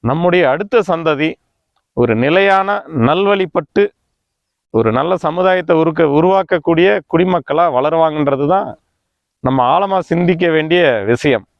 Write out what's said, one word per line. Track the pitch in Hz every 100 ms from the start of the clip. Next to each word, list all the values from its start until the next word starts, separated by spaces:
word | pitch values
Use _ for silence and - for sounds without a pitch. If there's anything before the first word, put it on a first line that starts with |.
நம்முடைய | 113 151 175 180 147
அடுத்த | 147 202 240 190
சந்ததி | 165 165 143 156 - _ _ _ _ _ -
ஒரு | 117 110
நிலையான | 135 175 196 190 190 202 143 156 117
நல்வழிப்பட்டு | 165 202 202 185 - 151 - 202 _ _ _ _ _ _ _ _
ஒரு | 110 110 117
நல்ல | 160 185
சமுதாயத்தை | 160 170 185 185 165 165
உருக்க-, | 160 160 160 143
உருவாக்கக்கூடிய | 180 190 190 180 - 165 185 208 -
குடிமக்களா | 165 185 180 - 147 170 127
வளருவாங்கன்றது | 147 165 160 151 143 135 143
தான் | 185 - - _ _ _ _ _ _
நம்ம | 131 131 123
ஆழமா | 160 196 190 -
சிந்திக்க | 165 175 175 175 156
வேண்டிய | 156 175 156 113 101
விஷயம். | 120 147 117 -